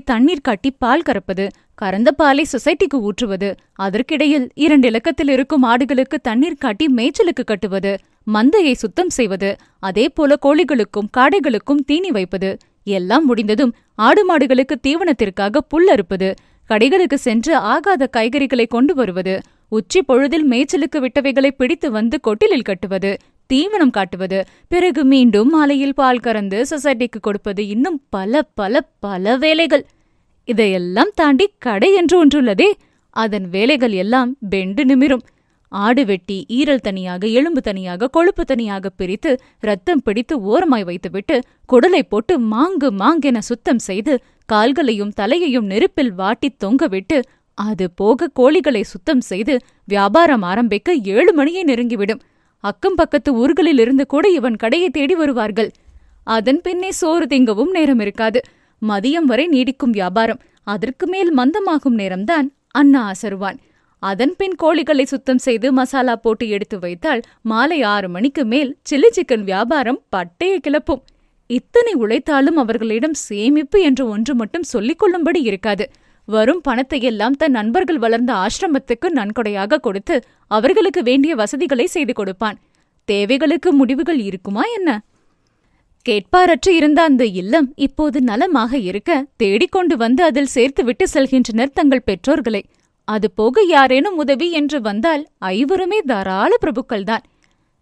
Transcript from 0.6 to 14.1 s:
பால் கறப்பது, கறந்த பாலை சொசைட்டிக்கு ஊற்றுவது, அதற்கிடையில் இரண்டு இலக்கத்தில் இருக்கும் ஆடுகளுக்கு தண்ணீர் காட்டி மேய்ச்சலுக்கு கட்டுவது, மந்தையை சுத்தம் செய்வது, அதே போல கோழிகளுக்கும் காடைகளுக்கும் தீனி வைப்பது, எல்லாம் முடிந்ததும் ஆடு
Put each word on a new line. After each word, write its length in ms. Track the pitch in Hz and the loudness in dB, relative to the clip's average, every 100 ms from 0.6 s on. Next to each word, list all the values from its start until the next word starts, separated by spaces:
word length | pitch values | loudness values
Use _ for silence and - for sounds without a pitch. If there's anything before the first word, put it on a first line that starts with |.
| 269 | -4
பால் 300 | - 240 294 | -2 0 0
கறப்பது, 460 | 311 208 196 190 196 - _ - | 0 -4 -4 -6 -6 -8 _ -8
கறந்த 360 | 208 202 262 | -4 2 2
பாலை 340 | 285 294 277 311 | 4 2 2 0
சொசைட்டிக்கு 460 | 240 294 330 339 277 | -2 0 0 0 -2
ஊற்றுவது, 580 | 202 185 233 190 202 185 _ - | -4 -4 -4 -4 -6 -8 _ -8
அதற்கிடையில் 680 | 196 214 254 302 302 302 - | -4 -2 -2 0 2 2 -2
இரண்டு 340 | - 285 294 247 | 0 4 4 4
இலக்கத்தில் 400 | 226 330 311 285 | 2 -2 -2 0
இருக்கும் 360 | 254 269 302 | 0 2 2
ஆடுகளுக்கு 540 | 247 240 269 262 262 311 | 4 2 2 0 -2 -4
தண்ணீர் 380 | 240 226 330 302 | -2 0 0 -2
காட்டி 260 | 262 202 311 | -4 -2 0
மேய்ச்சலுக்கு 580 | 240 254 302 359 294 | 2 0 0 0 0
கட்டுவது, 540 | 233 208 208 190 196 196 _ _ - | -4 -4 -4 -4 -4 -6 _ _ -2
மந்தையை 400 | 214 254 427 311 | 2 4 4 2
சுத்தம் 360 | 247 220 - 359 | 0 -4 -2 -2
செய்வது, 460 | - 220 190 196 - _ - | -2 -2 -2 -4 -6 _ -10
அதே 300 | 190 190 269 | -4 0 0
போல 260 | - 285 294 | 2 2 4
கோழிகளுக்கும் 680 | 277 302 294 262 208 208 208 247 | 4 2 2 0 -2 -4 -4 2
காடைகளுக்கும் 640 | 269 392 294 214 - 294 269 | 2 2 0 -2 0 -2 0
தீனி 260 | 302 381 | -2 -2
வைப்பது, 460 | 220 185 190 190 202 _ _ | -4 -4 -4 -6 -6 _ _
எல்லாம் 420 | - 190 180 254 294 | -4 -4 2 2 2
முடிந்ததும் 500 | 233 208 214 254 - _ - | 0 0 0 0 -2 _ 0
ஆடு 300 | 226 | 4